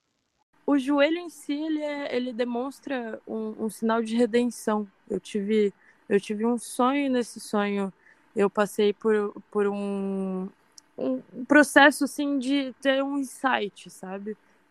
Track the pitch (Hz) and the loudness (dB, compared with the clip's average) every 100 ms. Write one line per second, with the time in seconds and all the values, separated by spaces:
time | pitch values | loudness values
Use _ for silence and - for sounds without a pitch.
0 | _ _ _ _ _ _ - 285 254 285 | _ _ _ _ _ _ 0 0 2 2
1 | 285 330 349 - - 285 320 302 302 285 | 4 2 -6 -16 -8 -6 -2 -2 -4 -6
2 | 285 247 254 233 247 240 262 269 - 269 | -4 -4 -4 -4 -4 -2 -6 -8 -8 -6
3 | 226 220 - 220 220 214 220 - 226 226 | -6 -10 -8 -6 -6 -6 -6 -2 0 0
4 | 220 226 240 233 247 - - 214 202 _ | 0 2 2 4 0 -2 -2 -2 -2 _
5 | _ 190 - 214 196 220 202 - _ _ | _ -8 -4 -4 0 2 2 0 _ _
6 | _ 202 - 208 226 240 - - 247 277 | _ 0 0 -2 0 -2 -4 0 2 2
7 | 277 254 233 - - 208 202 202 190 - | 0 0 -2 -8 -4 -2 0 -2 -4 -8
8 | _ _ _ - 196 - 202 - 208 202 | _ _ _ 0 0 2 0 2 2 2
9 | 220 214 208 208 - 208 202 202 202 196 | 0 2 0 -8 -6 -2 0 -2 -4 -4
10 | 196 196 190 185 185 - _ - _ - | -4 -4 -4 -4 -8 -12 _ -20 _ -6
11 | 262 262 - - 254 294 294 294 277 285 | -4 -4 -8 -14 4 6 8 8 8 6
12 | 277 - 285 285 247 277 262 233 277 269 | -4 -4 -2 -2 0 -2 -2 -4 -2 0
13 | 277 285 262 - 269 240 208 - - - | 0 -4 -6 -4 -2 0 -2 -8 -20 -16
14 | 190 196 202 208 _ _ _ | -12 -10 -10 -12 _ _ _